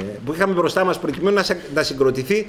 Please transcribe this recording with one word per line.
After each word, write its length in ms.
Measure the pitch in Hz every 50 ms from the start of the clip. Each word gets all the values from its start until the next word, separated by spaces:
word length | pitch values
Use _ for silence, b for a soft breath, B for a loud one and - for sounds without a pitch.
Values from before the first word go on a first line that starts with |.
| 95 101 104 101 -
που 80 | 123 156
είχαμε 200 | 165 196 196 190
μπροστά 300 | 175 170 151 - 190 190
μας 160 | 185 175 -
προκειμένου 360 | - 156 139 - 170 196 208
να 80 | 202 185
σε-, 160 | - 196 175 - - 139
να 100 | 156 151
συγκροτηθεί, 640 | - 143 131 135 131 127 135 127 131 202 214 208